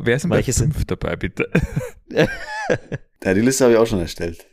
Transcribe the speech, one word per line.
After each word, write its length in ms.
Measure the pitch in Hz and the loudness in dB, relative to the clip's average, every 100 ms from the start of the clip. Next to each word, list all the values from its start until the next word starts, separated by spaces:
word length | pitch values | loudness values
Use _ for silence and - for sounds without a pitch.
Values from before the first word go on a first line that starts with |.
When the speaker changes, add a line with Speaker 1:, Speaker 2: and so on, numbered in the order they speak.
Speaker 1:
wer 100 | - | 0
ist 80 | 123 | 0
denn 60 | 175 | 0
bei 60 | 107 | 0
Speaker 2:
Welche 160 | 104 | 0
sind 200 | 123 120 | 0 0
Speaker 1:
fünf 120 | - - | -2 -4
dabei, 300 | 90 - 85 | -4 -4 -4
bitte? 340 | - - - - - - 508 - - | -6 -4 -2 0 -2 -4 -8 -12 -4
<laughs> 200 | - - - - 855 855 - - 143 - _ | 0 2 0 -10 -8 -4 -4 -6 -14 -14 _
Speaker 3:
Ja, 100 | - | 0
die 60 | 95 | 2
Liste 240 | 117 131 | 2 4
hab 80 | 127 | 6
ich 40 | 110 | 6
auch 100 | 117 | 4
schon 100 | 98 | 0
erstellt. 480 | 80 - 85 87 - | -4 -6 -8 -8 -16